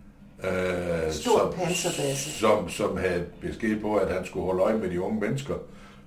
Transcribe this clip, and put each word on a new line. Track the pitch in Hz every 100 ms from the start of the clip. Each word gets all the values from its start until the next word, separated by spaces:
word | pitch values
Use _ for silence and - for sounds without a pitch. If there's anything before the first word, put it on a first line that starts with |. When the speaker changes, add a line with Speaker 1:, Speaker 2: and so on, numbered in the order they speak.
| - - - -
Speaker 1:
Øh, | 92 92 92 87 87 82 80
Speaker 2:
Stor | 76 247 -
Speaker 1:
som, | 95
Speaker 2:
panserbasse. | 170 170 180 175 - 139 139 -
Speaker 1:
som, | - 110 107 85
som | - 98 90
havde | 90 87 85 -
besked | 82 - 110 104
på, | 107 101
at | 90
han | 90 92
skulle | 95 87
holde | 92
øje | 107 110
med | 90
de | 87
unge | 101 107
mennesker. | 104 139 - 85 - - - -